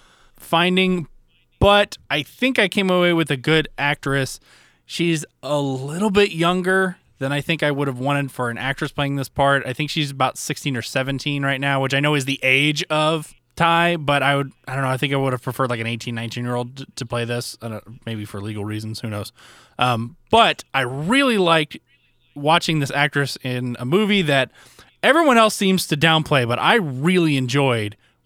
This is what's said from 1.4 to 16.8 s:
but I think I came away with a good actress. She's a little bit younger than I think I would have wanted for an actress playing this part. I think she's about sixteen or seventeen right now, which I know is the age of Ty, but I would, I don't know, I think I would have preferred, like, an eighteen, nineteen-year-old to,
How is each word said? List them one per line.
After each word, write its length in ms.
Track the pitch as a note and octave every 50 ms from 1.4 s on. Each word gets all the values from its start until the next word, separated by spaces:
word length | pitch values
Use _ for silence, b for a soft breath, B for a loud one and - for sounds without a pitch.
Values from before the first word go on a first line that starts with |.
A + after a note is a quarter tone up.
| _ _ _ -
but 380 | F#3+ G3+ G3+ G3+ G#3 - - - _ -
I 140 | C#3+ D#3 D3
think 360 | - - - B3 C4 B3 B3
I 80 | G#3 F3+
came 220 | - G#3 G3 F#3
away 220 | F3+ F3+ F3 F3 E3+
with 180 | E3 D#3+ -
a 60 | D3 B2+
good 300 | A#2+ D3+ D#3+ D#3 D3+ - - -
actress. 600 | C#3 C#3+ D3 - - C#3+ C#3 C#3 C3 - - - b b b b b b b b b
She's 400 | b - - E3+ E3+ E3 D3+ C#3+ - _ _
a 180 | - C3+ D3 D3
little 520 | C#3+ C3+ C3 C3 C3+ C#3+ D3+ F3 G#3+ A3
bit 200 | F#3 G#3 G3+ G3+
younger 680 | E3 D#3+ E3 F3 F3+ F#3 F3 F#3 F#3 F#3+ F#3+ F#3 F3+ _ _ _ _ -
than 120 | C3+ C3+
I 80 | C#3+ D3
think 200 | C#3 - E3 D3
I 80 | D#3 D3
would 180 | C#3+ C#3 C#3+ C#3
have 120 | B2+ B2
wanted 320 | B2+ C#3 C#3+ C#3+ C#3+ C3
for 180 | - - B2+ A#2+
an 80 | A#2 F#2
actress 340 | A#2 C3+ C#3 - D#3+ C3+
playing 240 | - - C#3+ C#3 C#3
this 140 | C#3 C3 -
part. 340 | - - C#3 C#3 C#3 C#3 -
I 80 | B2+ B2+
think 160 | - D3+ C#3+
she's 180 | - D#3+ D3 C#3
about 260 | C#3 C3+ C3 C3 - -
sixteen 380 | - - - - - D3 C3
or 60 | A#2
seventeen 640 | - - - C3+ B2+ C#3 C#3 C3 - D3+ C#3+ C#3+ C#3
right 180 | C#3 C#3 C3
now, 200 | C#3 C#3 C#3 C#3
which 120 | C3+ B2+ C#3
I 60 | C#3
know 160 | C#3+ D3+ D3+
is 100 | C#3+ B2+
the 140 | C3+ C#3 -
age 420 | - C3 C3 C3+ C#3+ D3+ D3+ D3 F3 -
of 440 | D#3 D#3 D#3 D#3 E3 D#3 D3+ - - _ _ _ _
Ty, 420 | - E3+ E3 E3+ E3+ E3+ E3+ E3+ E3
but 260 | C#3+ C#3+ C#3+ C#3 C3
I 120 | C#3 C#3+ C#3
would, 140 | C#3 C3 - _ _ -
I 60 | C3
don't 100 | C3+ C3+
know, 60 | B2+
I 80 | C3 B2+
think 160 | D3 C#3 C#3
I 40 | C3+
would 160 | C3+ C3+ B2+
have 100 | A#2 -
preferred, 260 | C3+ A#2 - C3+ A#2+
like, 100 | A#2+ A2+
an 60 | A2+
eighteen, 300 | A2+ A#2 A2+ - B2 A#2
nineteen-year-old 600 | A2+ A#2 A#2 - B2 A#2+ B2 B2 B2 B2 B2 C3+
to, 100 | C3+